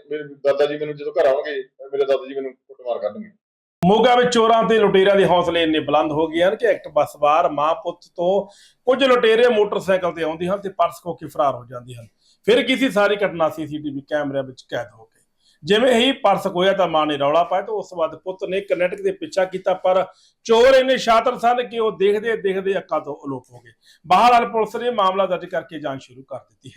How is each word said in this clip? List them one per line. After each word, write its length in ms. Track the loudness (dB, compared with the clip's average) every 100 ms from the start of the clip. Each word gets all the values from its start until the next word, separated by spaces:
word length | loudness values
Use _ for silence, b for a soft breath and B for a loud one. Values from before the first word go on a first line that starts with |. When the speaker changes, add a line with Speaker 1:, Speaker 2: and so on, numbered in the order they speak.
| -8
Speaker 1:
ਮੇਰੇ 140 | -10
ਦਾਦਾ 420 | -10 -4 -2 0 -2
ਜੀ 120 | -2
ਮੈਨੂੰ 180 | -8 -8
ਜਦੋਂ 180 | -6
ਘਰ 120 | 0 2
ਆਉਣਗੇ, 300 | 2 -2 -8 -10 _ -8
ਮੇਰੇ 140 | -4 0
ਦਾਦਾ 220 | -2 -2
ਜੀ 80 | -10
ਮੈਨੂੰ 180 | -10
ਕੁੱਟਮਾਰ 460 | -12 _ -14 -8 -6
ਕਰਨਗੇ। 300 | -6 -8 -14 _ _ _ _ _ 2
Speaker 2:
ਮੋਗਾ 300 | 4 4 4
ਵਿੱਚ 140 | 4
ਚੋਰਾਂ 340 | 2 4 4
ਤੇ 160 | 2 2
ਲੁਟੇਰਿਆਂ 360 | 4 4 4 4
ਦੇ 100 | 4
ਹੌਸਲੇ 380 | 2 2 0
ਇੰਨੇ 160 | 0 0
ਬੁਲੰਦ 320 | 0 0 0
ਹੋ 160 | -2 -2
ਗਏ 140 | 0
ਹਨ 140 | 0 2
ਕਿ 100 | 0
ਐਕਟਿਵਾ 400 | -2 -2 -2 -2
ਸਵਾਰ 440 | 0 2 2 2
ਮਾਂ 260 | 0 -2 -2
ਪੁੱਤ 240 | -6 -12 _ -4
ਤੋਂ 300 | -2 -2 -4 b b b -2
ਕੁਝ 180 | 2
ਲੁਟੇਰੇ 440 | 4 4 4 4 4
ਮੋਟਰਸਾਈਕਲ 640 | 4 0 -2 0 0 0
ਤੇ 120 | -4
ਆਉਂਦੇ 240 | -6 -4 -4
ਹਨ 140 | -6
ਤੇ 80 | -6
ਪਰਸ 320 | -2 -2 -2
ਖੋਹ 140 | -12 -12
ਕੇ 100 | -8
ਫਰਾਰ 280 | -2 0 -2
ਹੋ 100 | -10
ਜਾਂਦੇ 280 | -18 -16
ਹਨ। 140 | -18 -20 _ _ _ 0
ਫਿਰ 180 | 2
ਕਿਸੇ 260 | 2 0 0
ਸਾਰੀ 260 | 2 2 2
ਘਟਨਾ 340 | -2 0 -2
ਸੀ 180 | -2 -8
ਸੀ 100 | -8
ਟੀ 120 | -8
ਵੀ 120 | -10
ਕੈਮਰਿਆਂ 420 | -6 -4 -4 -4
ਵਿੱਚ 180 | -8 -12
ਕੈਦ 260 | _ -10 -10
ਹੋ 120 | -16 -20
ਗਈ। 100 | _ _ _ _ _
ਜਿਵੇਂ 300 | 0 2 4
ਹੀ 180 | 4 2
ਪਰਸ 360 | 0 0 0 -2
ਖੋਇਆ 260 | 0 0
ਤਾਂ 140 | 2 0
ਮਾਂ 180 | 0 0
ਨੇ 120 | 0
ਰੌਲਾ 260 | 0 2
ਪਾਇਆ 180 | 0 -2
ਤੇ 100 | -4
ਉਸ 180 | -8 -8
ਤੋਂ 80 | -4
ਬਾਅਦ 180 | -4 -4
ਪੁੱਤ 220 | -12 -10 -6
ਨੇ 120 | -6
ਕਿਨੈਟਿਕ 400 | -4 -2 -2 -2
ਦੇ 100 | -6
ਪਿੱਛਾ 340 | -6 -6 -4 -2
ਕੀਤਾ, 280 | -2 -4
ਪਰ 320 | -2 0 0 -2 b b _
ਚੋਰ 300 | 0 6 6
ਇੰਨੇ 240 | 6 4 0
ਸ਼ਾਤਰ 400 | 2 2 2 0
ਸਨ 320 | 0 0 -2
ਕਿ 100 | -4
ਉਹ 120 | -4
ਦੇਖਦੇ 460 | 0 0 0 -2 -2
ਦੇਖਦੇ 400 | -2 -2 -2 -4
ਅੱਖਾਂ 240 | -4 -6
ਤੋਂ 140 | -6 -10
ਅਲੋਪ 300 | -10 -12 -14
ਹੋ 60 | -20
ਗਏ। 120 | -20 _ b b -4
ਬਹਰਹਾਲ 420 | 2 4 4 2
ਪੁਲਿਸ 260 | -4 -4 -6
ਨੇ 140 | -6
ਮਾਮਲਾ 360 | -2 -2 0 -2
ਦਰਜ 200 | -4 -6
ਕਰਕੇ 340 | -10 -10 -10
ਜਾਂਚ 240 | -10 -10
ਸ਼ੁਰੂ 200 | -14 -20
ਕਰ 140 | -18 -18
ਦਿੱਤੀ 340 | -18 _ -14